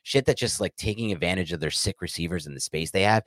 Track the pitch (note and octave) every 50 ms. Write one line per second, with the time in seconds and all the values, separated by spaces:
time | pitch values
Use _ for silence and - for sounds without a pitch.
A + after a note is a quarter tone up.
0 | - - - C#3 C3 - C3+ - B2 A2 - - G2+ F2+ - - - A2 G#2 A2+
1 | A#2 G#2+ G2 D#2 F2 F2 F#2 F#2 F2+ D#2 F2 D#2+ D2+ D2+ - - - G2+ F#2 -
2 | F2+ F2 - - E2 E2 F2+ F2 D2+ D2 C#2 C2+ - - - D#2 D#2+ D#2+ - G2
3 | G2 G#2 A2 A2 -